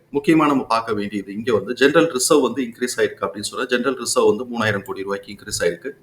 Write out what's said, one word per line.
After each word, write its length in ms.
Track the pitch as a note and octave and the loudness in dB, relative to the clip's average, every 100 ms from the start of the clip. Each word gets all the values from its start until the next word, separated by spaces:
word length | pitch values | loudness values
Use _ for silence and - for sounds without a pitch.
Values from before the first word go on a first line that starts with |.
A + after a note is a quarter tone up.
| _ | _
முக்கியமா 320 | C#3 D#3 D#3+ D3 | -2 2 4 4
நம்ம 180 | C3+ - | 2 2
பார்க்க 280 | A2+ A2+ | 0 0
வேண்டியது 400 | G#2 G2+ G#2 G2 | -2 -2 -4 -6
இங்க 200 | G2+ A#2 | -6 0
வந்து 200 | G#2+ G2 | 0 0
ஜெனரல் 380 | B2 C3+ E3 E3 | 2 4 4 2
ரிசர்வ் 300 | B2+ - D3+ | 0 2 4
வந்து 220 | B2 A#2+ | 4 0
இன்க்ரீஸ் 340 | A#2 A2+ A#2+ - | -6 -4 -6 0
ஆயிருக்கு 280 | G#2 - G2 | -2 -2 -8
அப்படின்னு 240 | G#2+ G2+ | -6 -8
சொன்னா 140 | G2+ B2+ | -6 -2
ஜெனரல் 320 | B2 C3+ B2+ | 0 0 -2
ரிசர்வ் 380 | A#2 B2+ A2 G#2 | -2 2 4 2
வந்து 80 | |
மூணாயிரம் 400 | B2 A#2 A2 G2+ | -2 -2 0 -2
கோடி 180 | F#2+ F#2+ | -4 -8
ரூபாய்க்கு 340 | G2 G2 - G2 | -6 -6 -8 -16
இன்க்ரீஸ் 280 | - G2+ | -10 -2
ஆயிருக்கு. 280 | F2 E2+ - - | -2 -2 -8 -14